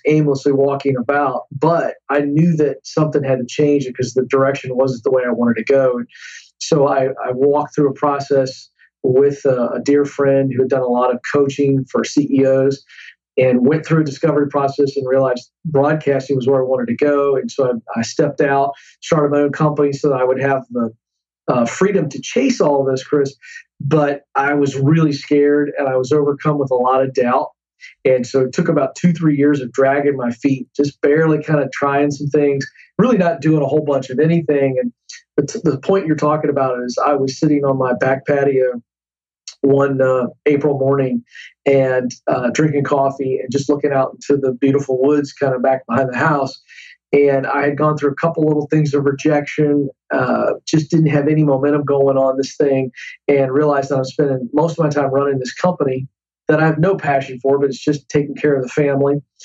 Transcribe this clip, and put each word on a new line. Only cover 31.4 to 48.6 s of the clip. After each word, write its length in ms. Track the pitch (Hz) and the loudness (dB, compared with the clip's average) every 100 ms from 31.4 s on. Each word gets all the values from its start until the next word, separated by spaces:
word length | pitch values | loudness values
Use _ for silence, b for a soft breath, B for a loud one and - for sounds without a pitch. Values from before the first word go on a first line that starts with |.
kind 160 | 147 147 | 0 0
of 120 | 131 | 0
trying 380 | - 143 139 147 | -4 -2 0 0
some 180 | 139 143 | -2 -2
things, 380 | 151 143 139 - B B - | 0 2 0 -6 B B -2
really 200 | 233 214 | 2 2
not 240 | 170 165 | 0 0
doing 200 | 156 156 | 0 2
a 40 | 135 | 2
whole 180 | 151 | 0
bunch 260 | 143 135 135 | 0 -2 -2
of 80 | 127 | 0
anything. 600 | 160 170 151 143 135 127 | 2 2 0 0 0 0
And 120 | 123 - _ B B - | -4 -8 _ B B -4
the, 100 | - | -4
t-, 140 | - | -2
the 140 | 160 131 | -2 -2
point 300 | - 196 156 | 0 0 0
you're 80 | 151 | -2
talking 340 | 151 151 147 | 0 0 0
about 320 | 139 131 123 | 0 -2 -2
is 160 | 123 120 143 | -6 -4 0
I 80 | |
was 240 | 139 135 - | 0 -2 0
sitting 280 | 156 147 139 | 0 2 0
on 120 | 135 | 0
my 160 | 127 | 0
back 320 | 123 131 135 - | 0 0 -2 0
patio 560 | 143 139 131 127 123 - _ _ _ _ _ - - | 0 2 2 0 -2 -12 _ _ _ _ _ -20 -4
one, 400 | 139 139 139 135 | 2 2 2 2
uh, 260 | 131 131 120 - 151 | 2 2 -2 -4 0
April 340 | 139 147 139 | 2 0 0
morning 440 | 135 139 131 120 - B B B 139 | 0 0 0 -2 -6 B B B 2
and, 460 | 139 131 127 123 - - | 2 2 0 -2 -6 -4
uh, 220 | 135 123 | -2 -2
drinking 340 | 113 156 143 135 | 0 0 0 0
coffee 540 | 143 135 135 131 131 | 0 0 -2 -4 -4
and 120 | - | -4
just 180 | 135 143 | -4 -2
looking 220 | 147 147 | -2 0
out 220 | 139 131 | 0 -2
into 260 | - - 143 | -6 -2 0
the 140 | 131 | 0
beautiful 460 | 123 135 135 135 127 | 0 0 0 0 0
woods 340 | 135 147 139 | 2 2 -2
kind 200 | - 139 | -4 -4
of 80 | 127 | 0
back 240 | 131 131 - | 0 -2 -2
behind 240 | 120 131 | -2 -2
the 60 | 123 | -2
house. 420 | 160 143 131 - B B B B - | 0 0 -4 -8 B B B B -2
And 320 | 143 143 135 131 | 2 4 2 -2
I 200 | 139 143 | -2 -2
had 120 | 143 | 0
gone 200 | 151 147 | 0 0
through 140 | 143 | -2
a 40 | 139 | -2
couple 300 | 165 165 156 | -4 0 0
little 220 | 151 | 0